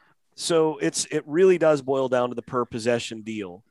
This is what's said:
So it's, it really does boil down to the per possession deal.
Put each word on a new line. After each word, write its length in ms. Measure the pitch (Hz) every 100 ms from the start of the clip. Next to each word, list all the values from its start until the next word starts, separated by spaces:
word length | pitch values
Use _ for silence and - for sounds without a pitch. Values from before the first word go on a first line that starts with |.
| _ _ _ -
So 420 | - 165 160 143
it's, 280 | 160 - -
it 180 | 151 151
really 320 | 151 190 180
does 240 | 160 147
boil 280 | 127 135 131
down 200 | 123 123
to 60 | 117
the 80 |
per 200 | - 127
possession 600 | 120 123 113 120 - 113
deal. 400 | 104 110 95 90 _